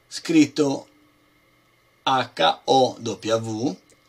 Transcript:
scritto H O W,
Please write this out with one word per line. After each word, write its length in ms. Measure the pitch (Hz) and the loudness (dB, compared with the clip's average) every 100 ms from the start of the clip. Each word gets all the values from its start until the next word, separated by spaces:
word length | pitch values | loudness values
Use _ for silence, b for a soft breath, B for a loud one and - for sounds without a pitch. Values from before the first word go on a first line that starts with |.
| _ | _
scritto 800 | - - 165 135 - 139 135 - _ _ _ _ _ _ _ _ _ _ _ | -12 2 4 4 2 -2 -2 -10 _ _ _ _ _ _ _ _ _ _ _
H 560 | - 135 120 - - - - | -2 -2 -2 -2 -2 0 2
O 320 | 131 123 - | 2 2 0
W, 760 | 117 - 110 113 113 107 135 180 _ _ | -10 -8 -2 -4 -4 -4 -6 -6 _ _